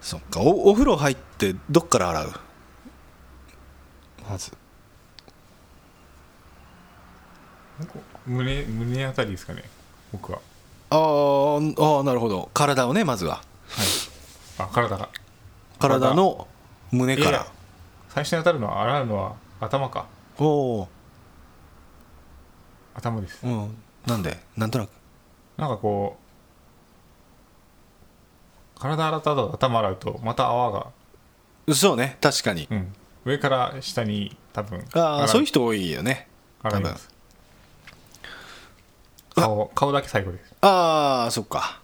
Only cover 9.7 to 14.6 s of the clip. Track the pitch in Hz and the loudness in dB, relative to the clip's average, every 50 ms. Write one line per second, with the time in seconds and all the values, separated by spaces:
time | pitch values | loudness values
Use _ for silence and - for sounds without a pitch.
9.7 | - - - - - - - - - 98 - - 90 - - - - - - - | -20 -20 -20 -20 -20 -20 -18 -14 -14 -14 -10 -10 -12 -12 -12 -18 -20 -20 -20 -20
10.7 | - - - - 147 156 160 156 151 143 143 143 139 139 139 147 147 147 151 156 | -20 -20 -6 2 2 4 4 4 4 4 4 4 4 4 4 2 2 2 0 0
11.7 | - - - 156 151 139 135 143 127 120 113 113 101 92 87 - - - 147 143 | 0 2 4 4 4 4 2 2 2 2 0 0 -2 -2 -4 -4 0 2 2 4
12.7 | 139 131 127 123 139 208 226 160 123 98 87 78 85 - - - - - - - | 4 2 2 2 2 2 2 2 0 0 -2 -4 -4 -6 -8 -18 -20 -20 -18 -14
13.7 | - - 104 92 - - - - - - - - - - - - - - | -6 -2 -2 0 0 -2 -4 -8 -14 -20 -20 -20 -20 -20 -20 -20 -10 -8